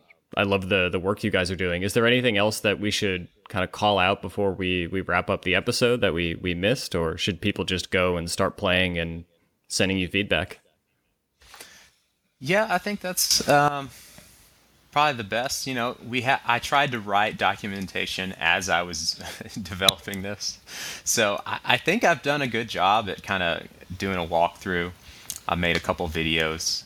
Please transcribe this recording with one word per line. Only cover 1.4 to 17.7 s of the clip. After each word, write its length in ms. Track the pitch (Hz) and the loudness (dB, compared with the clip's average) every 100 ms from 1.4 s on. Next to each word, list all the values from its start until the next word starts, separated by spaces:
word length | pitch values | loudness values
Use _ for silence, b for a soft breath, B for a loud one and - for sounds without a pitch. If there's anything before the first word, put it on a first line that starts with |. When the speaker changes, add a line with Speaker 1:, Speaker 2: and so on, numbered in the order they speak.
| 87 | 0
Speaker 1:
are 60 | 92 | 0
doing. 260 | 92 87 | 0 0
Is 100 | 98 | 0
there 140 | 123 113 | 2 4
anything 320 | 123 123 101 | 4 4 4
else 220 | 107 - | 2 2
that 200 | 107 87 | 0 0
we 100 | 104 | 0
should 380 | - 101 90 85 _ - | 0 0 -2 -6 _ -8
kinda 160 | 101 92 | -4 -4
call 320 | - 104 98 | 0 2 4
out 240 | 90 98 | 4 2
before 300 | 95 - 98 | -2 -2 0
we, 320 | 90 92 90 85 | 0 0 0 0
we 160 | 95 | -2
wrap 260 | 87 87 90 | 0 0 2
up 140 | 95 | -2
the 100 | 92 | 2
episode 460 | 92 120 117 120 123 | 2 2 2 2 4
that 140 | 98 | 2
we, 220 | 80 85 - | 2 0 -2
we 180 | 92 | -4
missed, 400 | 85 98 131 - | 0 0 0 -2
or 240 | 87 82 82 | -2 -2 -2
should 200 | - 87 | -2 -2
people 240 | 101 - 92 | -2 -2 -2
just 240 | 92 - | -4 -2
go 260 | 92 90 87 | 0 2 0
and 140 | 82 | -2
start 260 | - 95 - | -2 -2 0
playing 420 | 98 90 92 85 | 2 4 2 0
and 260 | 82 82 85 _ _ _ - | -4 -6 -12 _ _ _ -6
sending 300 | - 95 95 | 0 2 2
you 100 | 87 | 0
feedback? 500 | 98 101 87 82 - _ _ _ _ _ _ _ _ B B B B B B B _ _ _ | 0 0 0 -2 -8 _ _ _ _ _ _ _ _ B B B B B B B _ _ _
Speaker 2:
Yeah, 220 | 131 196 220 | -2 0 2
I 100 | 180 | -2
think 200 | 208 202 | -2 -6
that's, 480 | 185 185 - - - | -6 -2 0 2 4
um, 420 | 143 147 143 135 B B B B B B B _ _ _ | 4 4 0 -10 B B B B B B B _ _ _
probably 260 | 147 151 123 | 2 2 2
the 60 | |
best. 440 | 98 110 131 - 135 | -2 -2 -2 -4 -4
You 60 | |
know, 220 | 127 120 - 82 | -2 -2 -4 -6
we 140 | 127 | -2
ha-, 180 | 120 135 | 2 2
I 140 | - 120 | 2 0
tried 320 | - 143 143 | 2 2 2
to 80 | 120 | -2
write 400 | 104 101 107 85 | 0 2 2 2
documentation 960 | 98 98 107 | 0 0 -4